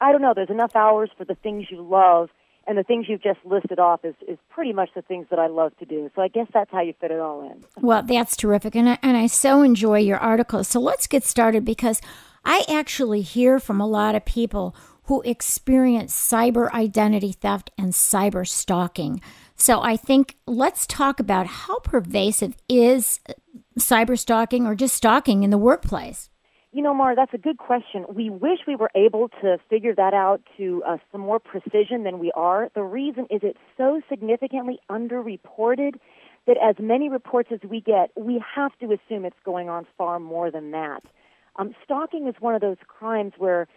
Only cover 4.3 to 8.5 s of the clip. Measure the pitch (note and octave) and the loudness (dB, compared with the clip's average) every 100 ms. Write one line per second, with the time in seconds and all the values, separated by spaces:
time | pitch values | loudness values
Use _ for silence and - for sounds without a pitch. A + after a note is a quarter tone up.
4.3 | E3+ _ - C#4 G3 F3+ F#3 - F#3 D#3+ | -14 _ -6 -4 -2 -4 -6 -10 -10 -4
5.3 | E3+ E3 D#3+ D#3 - D#3 D3+ D3 - F#3+ | 0 0 0 -2 -4 -10 -8 -6 -4 -2
6.3 | A3+ A3+ A3 G3 F#3 E3+ - E3 D#3+ D#3 | -2 -2 -2 0 -2 -4 -6 -6 -4 -6
7.3 | D3 C#3 - - - A#3+ G#3+ A#3 A#3+ A#3 | -8 -14 -18 -20 -2 2 2 2 0 -2
8.3 | - G#3 | -2 0